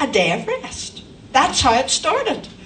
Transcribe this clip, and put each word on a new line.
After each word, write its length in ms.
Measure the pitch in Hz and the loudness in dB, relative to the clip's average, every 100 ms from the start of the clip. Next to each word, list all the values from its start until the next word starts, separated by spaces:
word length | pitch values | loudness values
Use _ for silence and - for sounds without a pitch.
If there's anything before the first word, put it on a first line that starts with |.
a 60 | 277 | 0
day 300 | 214 175 202 | 2 2 0
of 80 | 311 | -2
rest. 580 | 508 - - - - - - - | -4 -6 -12 -14 -14 -20 -20 -2
That's 300 | 262 330 - | 2 2 2
how 140 | 262 226 | 4 4
it 140 | 180 | 2
started, 600 | - - 453 453 294 - - | -2 0 0 0 -4 -8 -18